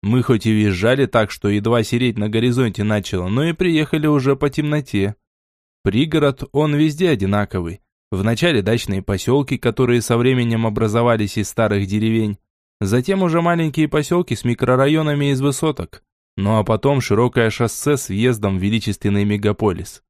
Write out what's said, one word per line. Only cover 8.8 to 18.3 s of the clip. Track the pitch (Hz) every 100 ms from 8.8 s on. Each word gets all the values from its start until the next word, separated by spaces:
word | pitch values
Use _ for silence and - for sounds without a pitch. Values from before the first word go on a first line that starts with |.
| - 98
поселки, | 92 98 - 135 135 131
которые | 120 110 127 120
со | 110 117
временем | 120 127 117 113 113
образовались | 107 110 110 120 117 104 -
из | 101
старых | - 113 101 98
деревень. | 104 110 113 107 101 _ _ _ _
Затем | 98 117 127 196
уже | 180 165
маленькие | 170 170 160 151 151
поселки | 156 147 175 180
с | 117
микрорайонами | 120 120 127 127 139 156 156 147 143
из | 135
высоток. | 143 135 160 151 - - _ _ _ -
Ну | 98 110
а |
потом | 101 110 139 139
широкое | 120 101 123 - 113
шоссе | - 160 - - 143
с | -
въездом | 95 120